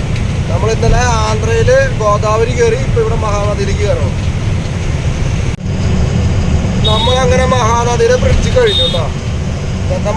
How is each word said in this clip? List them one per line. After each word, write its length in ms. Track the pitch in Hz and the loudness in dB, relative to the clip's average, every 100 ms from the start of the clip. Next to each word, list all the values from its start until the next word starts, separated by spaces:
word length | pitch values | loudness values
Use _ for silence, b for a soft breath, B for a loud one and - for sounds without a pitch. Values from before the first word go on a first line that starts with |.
| - - - - - | -2 -2 -2 -2 -2
നമ്മൾ 160 | - 226 220 | 0 0 2
ഇന്നലെ 260 | 226 240 247 226 214 | 2 2 2 0 0
ആന്ധ്രയില് 500 | 220 - 226 233 262 269 - | 0 0 0 2 2 2 0
ഗോദാവരി 540 | 214 202 214 220 240 247 | 0 0 0 0 0 0
കയറി, 220 | 226 233 - | 0 0 0
ഇപ്പൊ 100 | 240 | 0
ഇവിടെ 140 | 220 220 214 | 0 0 -2
മഹാനദിയിലേക്ക് 580 | 202 202 - 196 - 202 | -2 -2 -2 -2 0 0
കയറണം. 260 | 180 - - - - - - - - - - - - - - - - - - - - - - - - - - - - - | 0 -2 -2 -2 -2 -2 -2 -2 -4 -2 -2 -2 -2 -2 -2 -2 -4 -4 -2 0 0 0 0 0 0 0 0 0 0 2
നമ്മളങ്ങനെ 540 | 214 247 254 254 254 254 | 2 2 2 2 2 2
മഹാനദിയുടെ 600 | 254 226 233 233 240 - 254 | 2 2 0 0 2 2 2
ബ്രിഡ്ജ് 260 | 508 - - 508 | 2 2 2 2
കഴിഞ്ഞു 280 | 466 - 719 | 2 2 0
കേട്ടോ. 160 | - 605 - - - - - - - - | -2 -2 -4 -4 -4 -4 -4 -4 -4 -2
ഇന്നത്തെ 260 | 185 190 | -2 -2